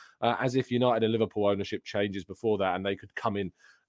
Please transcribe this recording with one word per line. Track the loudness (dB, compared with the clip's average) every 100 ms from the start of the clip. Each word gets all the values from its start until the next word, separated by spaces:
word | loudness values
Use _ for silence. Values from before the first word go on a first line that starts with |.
| -20 -2
uh, | 0 0
as | 0
if | 0 0
United | 2 2 4
and | 2
Liverpool | 2 0 2 2
ownership | 2 -2 -8
changes | -6 -2 -2 -4 -10
before | -4 -2 0
that | 0 0
and |
they | -2
could | -4 -8
come | -6 -4 -2
in, | -4 _ -20 _